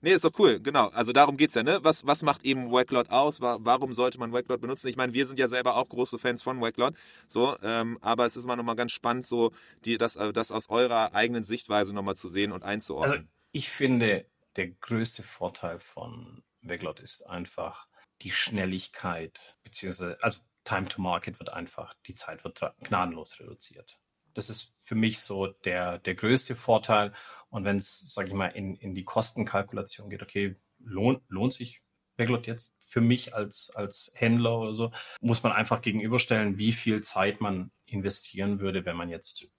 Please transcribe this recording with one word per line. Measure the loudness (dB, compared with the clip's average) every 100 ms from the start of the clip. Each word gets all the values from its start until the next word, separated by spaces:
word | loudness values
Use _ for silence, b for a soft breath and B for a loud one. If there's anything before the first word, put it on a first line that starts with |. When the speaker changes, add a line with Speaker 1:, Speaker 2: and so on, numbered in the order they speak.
Speaker 1:
Nee, | 6
ist | 6
doch | 4 6
cool, | 6 6
genau. | 2 4 4
Also | 2 4
darum | 8 8 8
geht's | 4
ja, | 4
ne? | 2 4
Was, | 4 2 2
was | 2
macht | 2 0
eben | 0 0 4
Weglot | 4 4 2 4
aus? | 4 4 2
Wa-, | -2 0
warum | 4 4 4
sollte | 2 0 0
man | -2
Weglot | -2 0 -2
benutzen? | -2 -4 -6
Ich | -2
meine, | -2
wir | 0 -2
sind | 2
ja | 2
selber | 2 2 2
auch | 0
große | -2 -2 0
Fans | -2 -2
von | -4 -2
Weglot. | -2 2 0 B B B B
So, | 2 2 2
ähm, | -2 0 -2 -4
aber | -2 2
es | 2 0
ist |
immer | -4
noch | -4
mal | -2 -2
ganz | -2
spannend, | -2 -2 -2 -2
so | 2 2 B B B
die, | -2 2
das, | 2
äh, | 2 -2
das | 0 -2
aus | -4 0
eurer | 2 4 4 2 2
eigenen | 2 0
Sichtweise | -4 -6 0 2 2
noch | -2
mal | -4
zu | -6 -4
sehen | 0 0
und | -2
einzuordnen. | -6 -6 -4 -2 0 0
Speaker 2:
Also, | -4 _ _
ich | -6 -6
finde, | 0 2 4 4 2 -2 _ _
der | -6 -6
größte | -8 -4 -2 -2 -6
Vorteil | -14 -8 -8 -6 -10 -10
von | -14 -14 -14 -14 -18 -20 _ _
Weglot | -12 -8 -8 -10
ist | -12 -14 -10
einfach | -10 -10 -8 -10 -10 -20 b b _
die | -6
Schnelligkeit, | -2 -2 -2 -2 -4 -8 -8 -6 -6 -8 -14 -20 _
beziehungsweise, | -16 -12 -10 -8 -8 -2
also | -4 -4 _ _
Time | -6 -4 -4
to | -4
Market | -2 -2 -4 -12
wird | -12
einfach, | -10 -12 -12 -16 -18 -14
die |
Zeit | -12 -12 -12
wird | -14 -8
dra-, | -8 _
gnadenlos | -4 0 0 -4 -14 -18
reduziert. | -18 -16 -16 -16 -20 _ _ _ _
Das | -8 -6
ist | -8 -10 _
für | -4
mich | 2 2 0
so | -6 -4 -4
der, | -4 -2 -2 -2 -4
der | -6
größte | -2 4 4 2
Vorteil. | -6 2 2 4 4 4 B B B B
Und | -4
wenn's, | 0 0 0 -6 -10
sag | -8 -4
ich |
mal, | -2 -2
in, | -4 -8 -8
in | -10
die | -10
Kostenkalkulation | -2 -2 -2 -2 -2 0 -2 -6 -8 -12 -14
geht, | -14
okay, | -8 -2 -2 -4 _ _
lohnt, | -10 0 2 2 _
lohnt | -2 -2
sich | -2 -12 -16 _ _ _ -4
Weglot | -2 0 -4
jetzt | -12 -14 _
für | _ 2
mich | 4 4 0
als, | -8 -8 -8 -10
als | -8 -8 -6 -10
Händler | -2 2 4 2 0
oder | -4
so, | -4 -4 B B B
muss | 0 2
man | 2
einfach | 2 0 0
gegenüberstellen, | 0 -2 0 0 2 2 2 2
wie | 0
viel | 2 0 0
Zeit | -2 0 0 0
man | -4 -4 -6 _ _
investieren | -4 -4 -6 -10 -4 -2 0
würde, | -2 -2
wenn | -4 -6
man | -6
jetzt | -8 -10 -12 -18